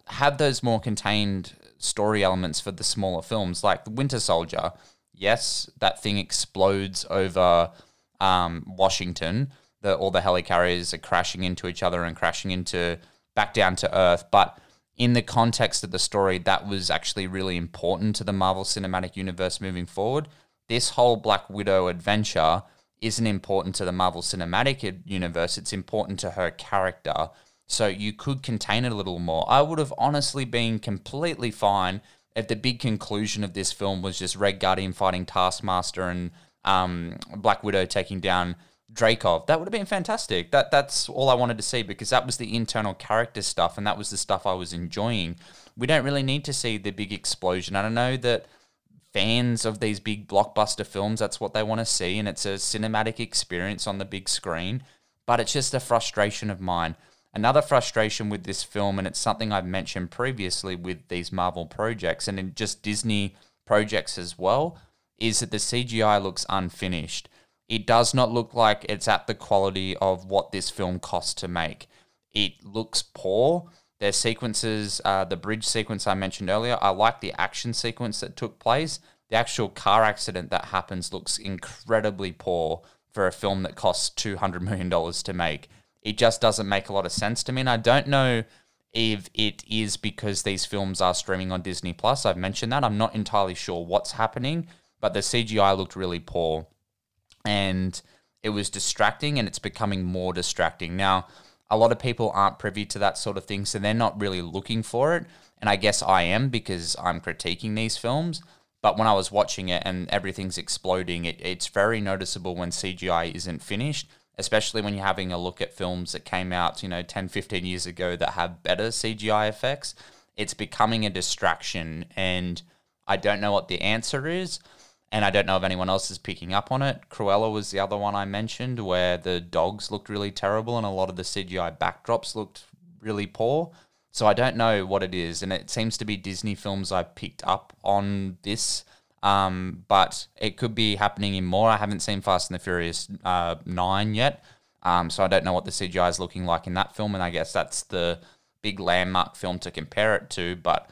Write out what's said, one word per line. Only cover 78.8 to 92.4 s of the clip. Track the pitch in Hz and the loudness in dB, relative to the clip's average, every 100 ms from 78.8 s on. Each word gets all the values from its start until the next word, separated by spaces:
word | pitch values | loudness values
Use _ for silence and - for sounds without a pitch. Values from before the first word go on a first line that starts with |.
| 160 - _ _ - | 0 -6 _ _ 0
The | 110 | 0
actual | 117 - 104 | 2 0 -4
car | - - 107 | -2 4 6
accident | 110 104 - 92 85 | 6 2 -4 -6 -4
that | 92 - | -4 -2
happens | 95 - 95 85 | -4 -2 -6 -6
looks | 95 - - | -8 -6 -6
incredibly | 104 92 - - - 113 107 98 95 | -6 -10 -10 -12 2 2 2 -2 -6
poor | - - 87 80 82 - _ _ | -6 -2 0 0 -2 -8 _ _
for | - 92 | 0 0
a | |
film | - 101 98 | 2 -2 0
that | 90 - | -2 0
costs | 98 87 - | 0 0 -2
two | - 110 95 | -4 -6 -2
hundred | 98 87 | -2 -2
million | 92 98 90 | -4 -2 0
dollars | 87 82 85 | 0 0 -4
to | - | -6
make. | 87 85 76 - - _ _ | -2 -2 -2 -10 -20 _ _
It | 110 107 | -6 4
just | 117 - | 4 6
doesn't | 113 107 98 | 2 2 0
make | 101 - | 0 0
a | |
lot | 98 92 | -2 -2
of | |
sense | - 104 120 | -2 -2 -2
to | - | -4
me, | 131 | -2
and | 131 | 0
I | 117 | 2
don't | 113 135 139 | 6 4 4
know | 139 131 120 110 _ _ _ _ | 2 4 2 -2 _ _ _ _
if | 113 113 104 92 | 0 2 0 -4
it | - 107 - - | -2 -2 -2 -4
is | 110 107 - | -2 -2 -2
because | 107 - 104 95 | -6 -6 -4 -2
these | - 95 - | -2 -2 -4
films | 104 95 92 | -4 -4 0
are | 92 | 2
streaming | 90 - 92 92 | 2 -2 -2 -2
on | 92 | -4
Disney | 90 90 90 | -4 -6 -6
Plus. | 82 107 135 110 | -2 0 2 0
I've | |
mentioned | 90 | 0